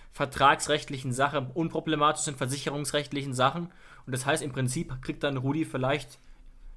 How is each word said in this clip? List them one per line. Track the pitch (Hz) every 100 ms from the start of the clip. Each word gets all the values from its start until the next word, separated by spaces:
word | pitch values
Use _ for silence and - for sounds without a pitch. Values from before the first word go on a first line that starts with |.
| -
vertragsrechtlichen | - 139 - 139 - - 151 - 139 131
Sachen | 120 139 151 127
unproblematisch | 170 165 160 160 151 147 151
sind, | 160 143
versicherungsrechtlichen | 127 139 147 143 143 147 139 143 139
Sachen. | 127 131 170 175 - - - -
Und |
das | 131 135
heißt, | 156
im | 151
Prinzip | 127 127 156 170 131
kriegt | - 147
dann | 143 135
Rudi | 127 151
vielleicht | 156 131 131 147 - - - - - - -